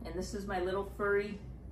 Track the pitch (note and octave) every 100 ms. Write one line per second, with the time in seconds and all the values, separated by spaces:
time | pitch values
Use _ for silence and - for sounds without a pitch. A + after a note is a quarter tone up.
0 | D#3+ E3+ F#3+ G#3 F#3+ F#3+ F3+ G3 G3 -
1 | G3+ G3+ G#3 G3 - - -